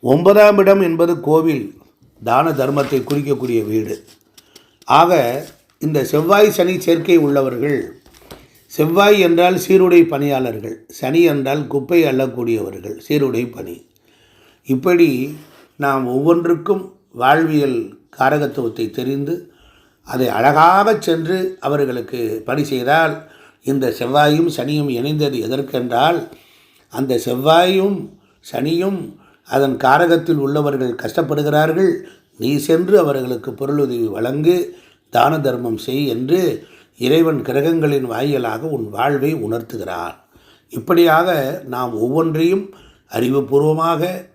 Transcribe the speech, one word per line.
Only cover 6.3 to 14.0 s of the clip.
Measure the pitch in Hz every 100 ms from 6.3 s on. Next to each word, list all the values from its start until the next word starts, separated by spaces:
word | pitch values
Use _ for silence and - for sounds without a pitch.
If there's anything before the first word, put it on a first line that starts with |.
| 202 208 -
சனி | 180 185
சேர்க்கை | - 165 160 170
உள்ளவர்கள், | 147 143 135 120 139 135 - - _ _ - - - _ _
செவ்வாய் | - 156 170 202 208
என்றால் | 175 170 180 185
சீருடை | - 190 185 175
பணியாளர்கள், | 165 143 143 135 131 107 104 - _
சனி | - 131 160
என்றால் | 170 143 135 147 139
குப்பை | - 131 175
அள்ளக்கூடியவர்கள், | 156 131 131 117 117 113 98 98 101 104
சீருடை | - 147 135 113 120
பணி. | - 90 87 _ _